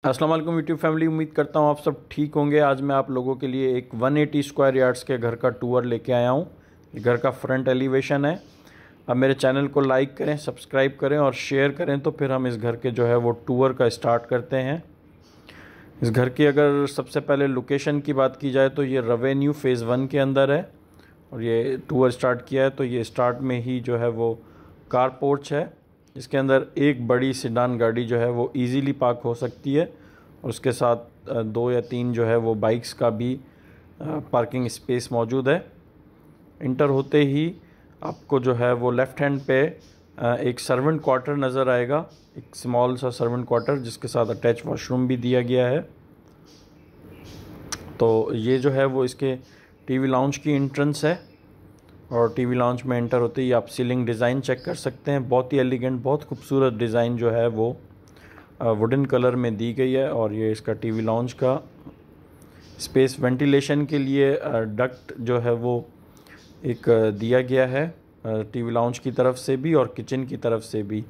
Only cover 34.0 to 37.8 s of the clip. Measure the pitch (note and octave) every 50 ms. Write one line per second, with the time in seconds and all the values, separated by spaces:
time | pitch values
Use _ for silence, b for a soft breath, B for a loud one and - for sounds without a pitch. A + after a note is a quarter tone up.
34 | D#3 D3+ D#3 D3+ C3+ - - B2 A#2 A2+ - B2+ B2 A#2 - - - - B2 B2
35 | A#2+ - B2+ A#2 A#2 A2 B2+ C3+ B2+ C3 D3+ F#3 F#3+ - - - - - _ -
36 | - - _ - - - - _ - - _ - - B2+ C3 C3 D3+ C#3 C3+ C3+
37 | C3+ C#3 - D3 D3 C#3 C#3 D3 D#3 E3+ F#3+ B B B B B